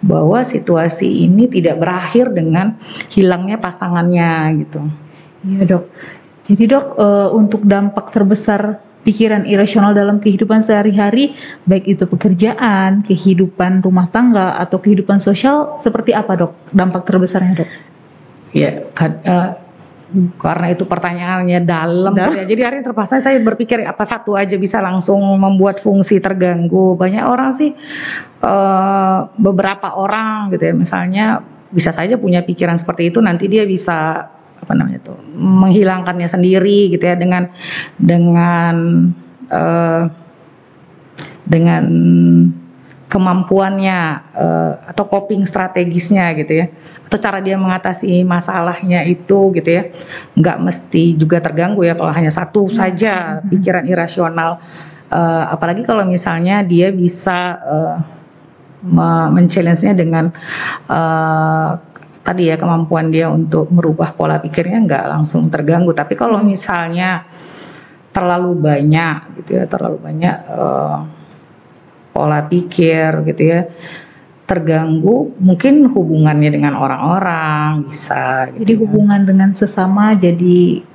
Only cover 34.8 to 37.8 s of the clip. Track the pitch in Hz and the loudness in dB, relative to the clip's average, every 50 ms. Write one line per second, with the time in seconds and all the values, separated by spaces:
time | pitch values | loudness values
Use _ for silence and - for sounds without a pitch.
34.8 | 76 64 64 - - - - - - - - - - 190 190 185 185 190 175 214 | 0 -2 -4 -8 -12 -16 -20 -20 -20 -18 -10 -4 0 2 4 4 4 6 4 4
35.8 | 202 185 185 185 180 180 180 175 175 170 170 180 175 185 185 190 185 202 202 202 | 4 2 0 -2 -4 -6 -4 -4 -4 -2 0 2 2 4 4 4 4 4 4 4
36.8 | 208 185 170 - - 175 175 175 170 180 180 180 180 180 - - - - - - | 4 2 2 0 0 0 0 0 0 0 0 0 -2 -4 -6 -16 -16 -12 -12 -12